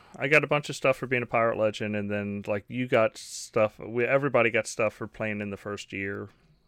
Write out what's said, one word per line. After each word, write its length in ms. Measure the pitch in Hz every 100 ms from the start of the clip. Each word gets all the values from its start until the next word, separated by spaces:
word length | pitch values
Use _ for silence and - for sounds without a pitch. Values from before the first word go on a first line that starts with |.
| - -
I 120 | 139
got 160 | 151 143
a 20 |
bunch 220 | 147 -
of 80 | 139
stuff 180 | 135 131
for 120 | 123
being 160 | 123
a 40 | 117
Pirate 300 | 117 113 104
Legend, 380 | 107 - 107 104
and 120 | 101
then, 340 | 104 101 101 101
like, 160 | 104 -
you 180 | 120 127
got 300 | 120 110 -
stuff, 600 | - - - 117 107 -
we, 260 | 104 117 120
everybody 440 | 139 143 123 113
got 160 | 110 -
stuff 260 | - 107
for 140 | - 113
playing 340 | - 110 104
in 80 | 104
the 80 | 98
first 340 | 104 101 -
year. 380 | 95 98 101 101 _ _ _